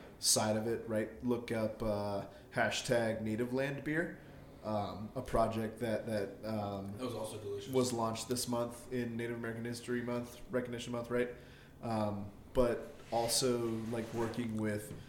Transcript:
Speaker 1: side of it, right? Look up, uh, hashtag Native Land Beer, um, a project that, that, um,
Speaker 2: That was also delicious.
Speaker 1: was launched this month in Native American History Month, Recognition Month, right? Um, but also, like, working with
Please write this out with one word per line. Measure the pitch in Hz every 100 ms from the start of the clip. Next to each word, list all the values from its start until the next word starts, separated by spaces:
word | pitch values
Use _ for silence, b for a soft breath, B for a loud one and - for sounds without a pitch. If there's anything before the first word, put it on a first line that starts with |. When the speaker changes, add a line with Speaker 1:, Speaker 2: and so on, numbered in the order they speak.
| B B
Speaker 1:
side | - 117 107 107
of | 113
it, | 110 -
right? | 107 107 -
Look | 123 117 -
up, | 113 107 -
uh, | 113 104 104 98 98 B B 127
hashtag | 110 - - 120 113 101
Native | 110 110 120
Land | 127 139 139
Beer, | 151 156 175 - B B B -
um, | 107 107 98 92 110 135
a |
project | - 120 113 110 110 -
that, | 117 107 113
that, | 107 98 - 107
um, | 110 101 98 98 107
Speaker 2:
That | 127
was | 110
also | 110 104
delicious. | 101 101 135
Speaker 1:
was | 131 123
launched | 120 113 110 -
this | 120 -
month | 120 120 - -
in | 127 120 113
Native | 117 117
American | 113 113 120
History | 117 - 123
Month, | 117 120 120 - -
Recognition | 127 123 120 123
Month, | 120 120
right? | 120 123 - B B B B
Um, | 120 110 104 101 101 - -
but | 127 120 113 - - -
also, | 117 117 - 131 120 117 113 110
like, | 117 107 117
working | 113 117 113 110
with | 107 104 - -